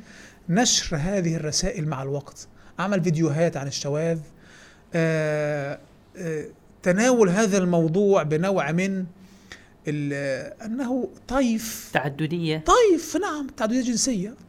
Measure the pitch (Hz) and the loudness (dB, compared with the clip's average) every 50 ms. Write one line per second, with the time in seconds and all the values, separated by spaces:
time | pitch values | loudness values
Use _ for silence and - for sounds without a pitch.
0 | - - - - - - - - - - 170 208 247 - - - - - 175 147 | -18 -20 -20 -20 -20 -20 -20 -12 -6 -2 2 2 2 2 2 0 -2 -2 -4 -2
1 | 143 180 202 196 175 170 160 165 151 151 147 - 170 226 247 208 151 156 139 131 | -2 -2 0 0 0 0 -2 -4 -4 -4 -4 -2 -2 -2 -2 -4 -4 -4 -4 -6
2 | 135 135 139 139 - - - - - - - - - - - - 170 196 208 190 | -6 -6 -6 -6 -8 -10 -16 -20 -20 -20 -20 -20 -20 -16 -10 -6 -4 -2 0 0
3 | 160 180 160 156 165 156 139 156 170 170 165 151 135 139 131 - - 143 143 151 | 2 2 2 2 2 0 2 2 0 0 0 -2 -6 -6 -8 -6 -6 -4 -4 -2
4 | 160 165 165 160 151 - - - - - - - - - - - - _ - 170 | -2 -2 -2 -4 -6 -12 -18 -20 -20 -20 -20 -20 -20 -20 -20 -20 -14 _ -2 -2
5 | 165 160 160 160 156 156 151 151 151 147 151 147 139 143 147 - - - - - | 0 0 0 0 0 0 -2 -2 -2 -2 -2 -4 -4 -6 -8 -10 -14 -20 -20 -20
6 | _ _ - - 185 165 160 151 147 - - - _ - - _ - 185 175 196 | _ _ -16 -12 -8 -6 -6 -6 -8 -10 -14 -20 _ -20 -16 _ 0 2 2 4
7 | 226 254 254 233 214 180 170 202 226 208 190 202 185 180 175 170 165 160 156 196 | 4 4 6 6 6 4 4 4 2 2 2 2 2 4 4 4 2 2 4 4
8 | 208 202 196 190 151 151 156 156 175 196 202 180 143 143 156 170 185 196 196 190 | 4 6 6 4 4 2 0 0 0 2 0 0 0 0 0 0 0 0 -2 -4
9 | 185 165 - - - - - - - - - - - - - - - 156 151 151 | -6 -8 -10 -16 -20 -20 -20 -20 -20 -20 -20 -20 -20 -20 -20 -12 -8 -6 -4 -4
10 | 143 143 143 139 139 139 131 120 - - - - - 214 226 262 277 233 254 262 | -4 -4 -4 -4 -4 -4 -4 -6 -6 -10 -14 -12 -10 -8 -6 -4 -4 -2 -2 -2
11 | 240 - - - - - 240 269 269 240 226 220 226 - - - - - - 156 | -4 -4 -8 -12 -8 -2 0 2 2 2 2 0 -2 -6 -10 -12 -10 -4 -4 -2
12 | 131 147 139 147 156 151 170 175 165 160 156 160 156 - 381 494 480 415 349 294 | -2 -2 -4 -4 -4 -2 -2 -2 -2 -2 -2 0 2 4 6 6 8 6 4 4
13 | - - - 320 392 392 311 302 277 262 - - 233 220 233 262 247 240 240 214 | 0 -2 -4 -2 -2 -2 -4 -6 -8 -8 -6 -4 -2 0 0 0 0 0 0 0
14 | - 269 247 190 180 208 254 - - | 0 0 0 -2 -2 -6 -8 -14 -14